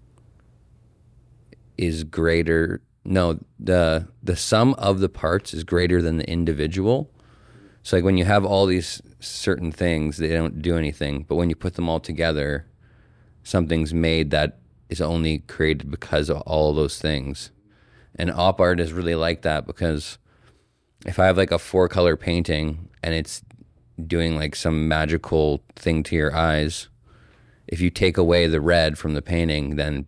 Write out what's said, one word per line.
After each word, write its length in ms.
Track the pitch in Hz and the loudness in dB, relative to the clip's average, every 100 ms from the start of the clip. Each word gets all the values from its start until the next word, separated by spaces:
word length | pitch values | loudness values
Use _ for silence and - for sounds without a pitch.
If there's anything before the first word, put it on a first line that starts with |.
| _ _ _ _ _ _ _ _ _ _ _ _ _ _ _ - _ - | _ _ _ _ _ _ _ _ _ _ _ _ _ _ _ -20 _ -4
is 240 | 85 80 | -4 -4
greater, 800 | 78 - 82 82 80 82 82 - - _ | -6 0 2 2 2 2 0 -4 -12 _
no, 340 | - 92 87 80 - - | -2 2 2 -2 -8 -8
the, 480 | 101 90 82 80 85 - | 2 4 4 0 -4 -8
the 120 | - | -4
sum 400 | 87 - 110 123 | -4 0 2 4
of 240 | - 101 98 | 2 0 2
the 100 | 95 | 0
parts 460 | - 80 95 - | -2 -2 -2 -4
is 80 | 78 | -10
greater 400 | 85 87 87 87 | -2 0 4 2
than 160 | 82 80 | 2 0
the 100 | - | -2
individual. 800 | 85 82 73 78 92 98 131 151 _ _ - - - - _ | -2 0 0 -2 0 0 0 -2 _ _ -20 -20 -20 -20 _
So, 120 | - 92 | -2 2
like, 80 | |
when 140 | 90 92 | 4 2
you 60 | |
have 200 | 90 104 | 4 2
all 220 | 98 98 98 | 4 4 4
these 340 | 92 82 - - - | 2 -2 -10 -16 -18
certain 500 | - - - 73 85 | -14 -4 -2 -2 -4
things, 460 | - 87 80 78 73 | -2 0 0 -2 -2
they 120 | 80 | -2
don't 300 | 82 82 78 | 0 -2 -2
do 160 | 80 85 | -2 0
anything, 480 | 76 73 71 71 78 | -2 -4 -4 -6 -4
but 80 | 78 | -2
when 120 | 87 | 0
you 60 | |
put 200 | 78 92 | -2 -6
them 140 | - 85 | -4 -4
all 120 | 80 | -4
together, 640 | - 78 82 76 71 71 - _ _ _ _ _ _ _ | -4 -2 -2 0 -2 -4 -8 _ _ _ _ _ _ _
something's 500 | - 92 80 80 78 | -4 -2 0 0 0
made 360 | 82 82 80 76 | 0 2 2 0
that 260 | 76 76 - _ _ - | 0 0 -4 _ _ -12
is 100 | 92 | -4
only 380 | 80 82 80 78 - | -2 0 -2 -4 -6
created 440 | - 78 73 69 | -2 0 0 -6
because 380 | 80 - 76 76 | -12 -4 -2 -2
of 120 | 76 | -4
all 320 | - 78 76 | -2 0 2
those 240 | 76 76 - | 2 -2 -2
things. 520 | 78 73 67 69 - _ _ _ _ _ _ - | -4 -4 -6 -10 -14 _ _ _ _ _ _ -6
And 140 | 87 | -4
op 300 | - 90 95 | 2 2 4
art 200 | 90 87 | 4 4
is 120 | 82 | -2
really 220 | 85 85 | -2 -2
like 280 | 82 82 85 | 0 -2 -2
that 240 | 82 76 - | -2 -2 -4
because 520 | - 85 76 - - _ _ _ _ _ _ _ _ - | -4 -2 -2 -6 -16 _ _ _ _ _ _ _ _ -6
if 120 | 90 | 2
I 80 | 95 | 4
have, 120 | 92 | 4
like, 140 | 92 | 2
a 60 | 85 | 0
four 300 | - 92 90 | 0 2 2
color 280 | 95 87 78 | 4 2 2
painting 720 | - 87 85 78 78 78 87 - | 0 -2 0 -2 -2 -6 -12 -10
and 120 | 82 | -6
it's 280 | 82 78 - - - - _ _ - | -4 -6 -12 -16 -20 -20 _ _ -14
doing, 320 | 82 85 82 78 | -4 0 0 0
like, 200 | 78 - | -4 -4
some 320 | 85 78 78 | -2 0 0
magical 760 | 78 78 82 - 82 76 71 - - | 0 0 -2 0 2 2 0 -6 -6
thing 260 | 87 80 | -2 0
to 140 | 76 85 | 0 0
your 180 | 76 | 0
eyes, 540 | 80 82 78 76 - - _ _ - - _ _ _ - | 2 2 2 0 -4 -12 _ _ -20 -20 _ _ _ -10
if 120 | 82 | -2
you 80 | 90 | -2
take 300 | - 95 85 | 2 2 4
away 300 | 85 87 82 | 4 4 4
the 120 | 80 | 2
red 380 | 76 85 78 76 | 4 4 4 0
from 160 | 78 | -4
the 80 | 73 | -4
painting, 540 | - 85 82 76 71 73 | -2 0 0 0 -2 -4
then 280 | 73 71 | -4 -4